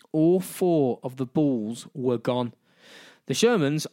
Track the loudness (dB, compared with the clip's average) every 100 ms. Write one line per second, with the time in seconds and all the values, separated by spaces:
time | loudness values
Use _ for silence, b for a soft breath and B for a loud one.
0 | _ 2 4 2 0 -2 2 2 2 -2
1 | -8 -8 -4 0 2 0 -4 -8 -12 -6
2 | -2 -2 -2 -2 -2 -8 B B B B
3 | B B -8 0 2 2 0 -2 -6